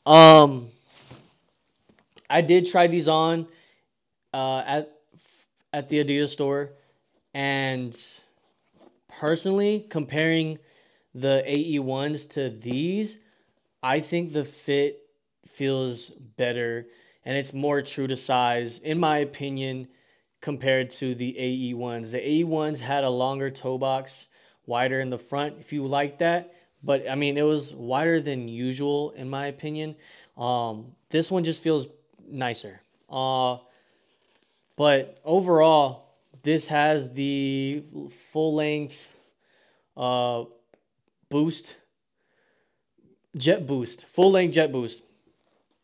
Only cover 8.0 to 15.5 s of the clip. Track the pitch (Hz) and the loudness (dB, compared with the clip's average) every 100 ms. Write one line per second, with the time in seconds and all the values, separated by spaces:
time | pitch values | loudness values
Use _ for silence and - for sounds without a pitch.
8 | - - _ _ _ _ _ _ - _ | -16 -18 _ _ _ _ _ _ -20 _
9 | _ - 151 165 190 196 202 214 214 160 | _ -6 -2 -2 -2 0 0 -2 -4 -8
10 | 139 151 160 165 156 156 _ _ _ _ | -4 -2 0 0 -2 -8 _ _ _ _
11 | _ 127 135 135 139 147 165 147 131 131 | _ -4 0 0 0 -2 -2 -4 -4 -4
12 | 147 151 - 151 131 107 117 127 165 196 | -4 -6 -10 -8 -8 -8 -8 -6 -4 -4
13 | 214 - _ _ _ _ _ _ 127 143 | -6 -10 _ _ _ _ _ _ -2 -2
14 | 156 170 170 151 139 - - 139 143 143 | -2 -4 -4 -6 -6 -8 -4 0 0 -4
15 | _ _ _ _ _ | _ _ _ _ _